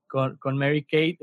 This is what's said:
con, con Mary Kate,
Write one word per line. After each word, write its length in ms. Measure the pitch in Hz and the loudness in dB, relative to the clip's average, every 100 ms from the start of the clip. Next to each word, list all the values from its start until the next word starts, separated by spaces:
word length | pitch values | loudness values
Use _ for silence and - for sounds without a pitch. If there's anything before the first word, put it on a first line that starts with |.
| - | -6
con, 280 | 135 131 - | -2 -2 -2
con 220 | 135 139 | -4 0
Mary 240 | 139 151 | 0 0
Kate, 360 | 135 156 160 175 | 0 0 0 -2